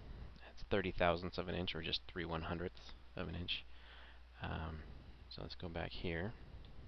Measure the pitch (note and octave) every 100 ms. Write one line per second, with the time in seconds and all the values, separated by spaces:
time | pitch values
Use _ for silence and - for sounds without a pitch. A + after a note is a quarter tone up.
0 | - - - - - - - G#2 F#2 -
1 | F2 E2+ F2+ - F2 F2 F#2 - D#2+ -
2 | - F2+ E2 E2 E2 E2+ F2+ - - -
3 | - - F2 E2+ F2 - - - - -
4 | - - - - E2+ E2 D#2+ D#2+ - -
5 | - - - - - - F2+ E2+ E2 -
6 | - E2 F#2+ - - - - -